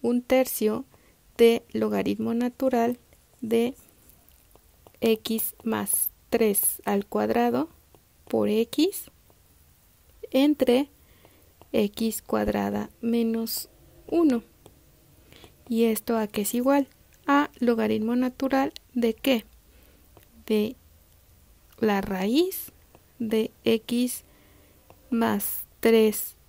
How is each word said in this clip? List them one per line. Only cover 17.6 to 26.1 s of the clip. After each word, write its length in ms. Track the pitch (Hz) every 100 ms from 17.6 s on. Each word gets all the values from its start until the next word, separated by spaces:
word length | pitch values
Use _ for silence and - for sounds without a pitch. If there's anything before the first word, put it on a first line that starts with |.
| 240 233 220 220 220 240
natural 560 | 254 254 269 269 277 - _
de 200 | 254 233
¿qué? 300 | 226 - 247 - - _ - - _ - - - - -
De 300 | 214 214 262 _ _ _ _ _ - _ - _ -
la 220 | 220 202
raíz 720 | 196 190 196 254 359 - - _ _ - _ _
de 320 | 226 220 220 _
x 600 | - 226 - 233 247 - - - - - _ _ _ - -
más 540 | 233 226 208 - - - _
tres 560 | 226 226 220